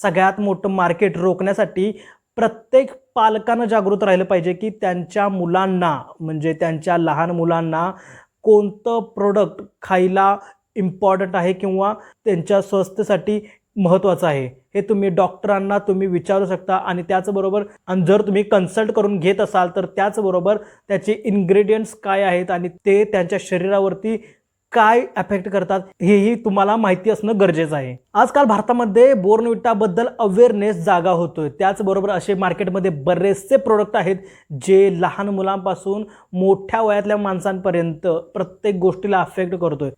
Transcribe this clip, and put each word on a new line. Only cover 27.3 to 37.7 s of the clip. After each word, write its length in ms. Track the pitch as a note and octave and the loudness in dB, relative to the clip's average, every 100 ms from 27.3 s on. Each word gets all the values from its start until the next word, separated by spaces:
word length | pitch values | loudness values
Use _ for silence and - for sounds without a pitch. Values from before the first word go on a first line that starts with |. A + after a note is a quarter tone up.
| G#3+ | 2
गरजेचं 360 | F#3+ D#3 D#3+ D3+ | 2 2 -2 -4
आहे. 220 | C3 B2+ _ | -6 -10 _
आजकाल 320 | G#3 B3 C#4+ C#4 | 2 4 4 4
भारतामध्ये 680 | G#3 G#3+ A#3+ A3+ G3 B3+ | 2 0 -2 2 6 6
Bournvita-बद्दल 920 | B3+ F#3 A3 A#3 A3+ A#3 A3 A3 F3+ A#3 - | 6 4 2 2 -2 -2 0 0 0 -4 -2
अवेअरनेस 560 | A3 F#3+ B3 G#3 G#3 F#3 | 0 4 4 4 -2 -2
जागा 360 | E3 F3+ F3 | 0 2 2
होतोय. 380 | E3+ E3+ - D3+ | 0 -2 -4 -8
त्याचबरोबर 600 | - F#3 G3 G3 F#3+ G3+ | -2 -2 0 -2 -2 -2
असे 240 | F#3 - | -4 -2
मार्केटमध्ये 580 | F#3+ F#3+ E3+ G3 F#3 F#3 | -2 -2 -2 -4 -2 -4
बरेचसे 640 | D3+ C#3 F3 G3 G3 - C4+ | -2 -2 0 0 -2 0 0
प्रोडक्ट 380 | C4 G#3+ G#3 G#3+ | 2 0 0 -2
आहेत 200 | F#3+ F#3+ - - _ C#3 F#3 | -2 -4 -8 -20 _ -8 2
जे 340 | F#3+ G3 E3+ | 4 4 2
लहान 280 | F3 - G3+ | -2 -2 -6
मुलांपासून 760 | G3 F#3+ G3 F#3 F#3 G3 G3+ G#3+ - _ | -4 -4 -4 -4 -6 -6 -6 -8 -16 _
मोठ्या 480 | F3+ F#3+ F#3+ G3 A3+ | 0 2 2 0 -2
वयातल्या 360 | A3 G#3 G3+ G#3 | 0 0 0 -2
माणसांपर्यंत 880 | G3+ F#3 G3 F#3+ F#3+ | -2 -2 -4 -2 -2